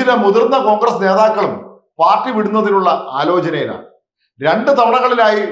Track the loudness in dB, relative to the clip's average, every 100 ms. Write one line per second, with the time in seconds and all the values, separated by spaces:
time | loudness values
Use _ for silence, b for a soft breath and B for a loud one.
0 | 0 2 2 2 2 0 0 0 0 -2
1 | 0 2 2 0 -4 -6 -16 -20 _ -2
2 | 0 2 -2 -4 -2 -2 0 0 0 -2
3 | -4 -4 -2 0 -2 -6 -6 -10 -16 _
4 | _ _ _ _ -2 0 0 2 2 2
5 | 0 2 2 0 -4